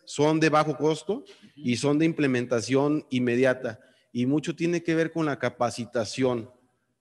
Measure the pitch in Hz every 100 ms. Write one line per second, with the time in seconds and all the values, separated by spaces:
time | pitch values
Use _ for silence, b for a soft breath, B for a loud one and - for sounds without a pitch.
0 | - - 151 160 156 151 156 147 156 156
1 | - 240 B B B - 123 120 143 147
2 | 165 156 143 123 120 120 107 135 147 151
3 | - 127 123 120 131 127 123 110 b b
4 | b 120 127 151 165 160 170 170 170 160
5 | 160 165 156 131 123 - 120 - 113 120
6 | 107 - 127 117 107 _ _ _ _ _